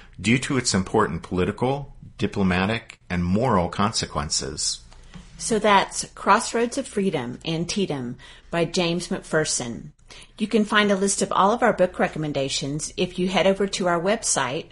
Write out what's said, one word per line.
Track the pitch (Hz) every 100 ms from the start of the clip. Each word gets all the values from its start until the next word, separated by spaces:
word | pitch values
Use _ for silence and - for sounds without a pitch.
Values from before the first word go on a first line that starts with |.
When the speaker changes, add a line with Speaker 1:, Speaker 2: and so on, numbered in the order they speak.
| - -
Speaker 1:
due | 92 127
to | - 135
its | -
important | 101 92 113 104 82
political, | - 92 90 101 123 139 139 - - -
diplomatic, | 196 - 95 90 95 113 - - -
and | 90
moral | 87 98 127 101 87
consequences. | - 101 - - 80 73 - 67 69 - - - - - - - -
Speaker 2:
So | - 220
that's | 214 202 - - - -
Crossroads | - 202 - 233 240 269
of | 254
Freedom, | - 190 160 120 123
Antietam | - 160 170 - 185 143 120 127 - - -
by | 170
James | 170 185 170 175 175
McPherson. | 190 - 160 156 - 120 113 147 - - - - -
You | 214
can | 226
find | 208 214 208
a | 196
list | 196 -
of | 202
all | - 185
of | 240
our | 240
book | 190 180 -
recommendations | 180 156 156 143 135 - 139 147 - -
if | 180 -
you | 180
head | 185 180
over | 196 202
to | - 180
our | 170
website, | 180 226 - - 127 143 -